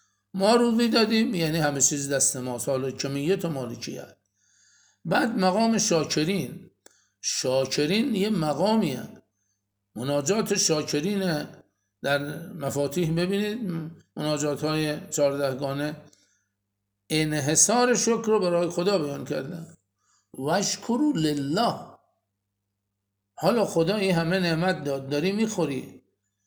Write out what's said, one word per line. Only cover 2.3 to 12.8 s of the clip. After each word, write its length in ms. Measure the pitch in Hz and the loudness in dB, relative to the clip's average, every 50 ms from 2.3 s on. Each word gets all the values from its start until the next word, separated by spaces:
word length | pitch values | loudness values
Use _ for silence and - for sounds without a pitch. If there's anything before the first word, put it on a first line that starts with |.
| - | 0
ماست، 320 | 127 123 127 120 120 - 147 | -2 -6 -6 -6 -4 -2 -2
حالا 220 | 135 131 135 131 | -2 -2 -2 -4
کمیت 540 | 123 - - 135 139 139 143 170 196 190 180 | -6 -6 -6 -4 -4 -2 0 0 0 0 -2
و 40 | 170 | -4
مالکیت. 680 | 143 135 123 117 120 117 - - 139 - - - - _ _ _ _ _ _ _ _ _ _ _ _ _ _ _ _ _ - | -4 -4 -6 -6 -8 -10 -10 -10 -10 -10 -12 -16 -20 _ _ _ _ _ _ _ _ _ _ _ _ _ _ _ _ _ -4
بعد 240 | 156 196 247 - 220 | -2 0 0 0 0
مقام 480 | 220 196 185 180 180 220 226 226 226 | 0 2 2 2 4 4 2 2 2
شاکرین. 920 | 190 - - 170 160 147 - - 151 156 170 196 170 131 120 - - - - _ _ _ - _ _ _ _ _ _ | 2 2 2 2 0 0 0 0 -2 0 0 0 -2 -4 -6 -8 -14 -18 -20 _ _ _ -20 _ _ _ _ _ _
شاکرین 920 | - - - - - 127 131 135 135 131 - 147 147 151 196 226 269 277 214 | -6 -6 -4 -2 -2 0 0 0 0 0 0 0 0 2 2 0 0 0 0
یه 140 | 185 196 220 | 0 0 2
مقامیه. 720 | 214 170 156 151 139 139 185 214 220 220 190 147 127 - - - - - _ _ _ _ _ _ _ _ _ _ _ _ _ _ - | 0 0 0 0 0 0 2 2 2 2 2 0 -2 -4 -8 -14 -16 -20 _ _ _ _ _ _ _ _ _ _ _ _ _ _ -10
مناجات 600 | 104 127 139 143 143 139 139 202 220 180 160 202 | -6 -4 -2 0 0 0 0 0 0 0 0 0
شاکرینه. 1080 | 180 - - 160 151 143 - 151 147 156 202 208 196 190 180 156 147 - - - - - _ _ _ _ _ _ - - | 0 2 0 0 0 0 -2 -2 -2 0 0 -2 0 0 0 0 -2 -4 -8 -14 -20 -20 _ _ _ _ _ _ -6 -2
در 160 | 139 143 139 143 147 156 165 165 - - | 0 0 0 -2 -4 -10 -10 -12 -12 -10
مفاتیح 600 | 151 139 135 131 139 | -6 -6 -4 -2 -2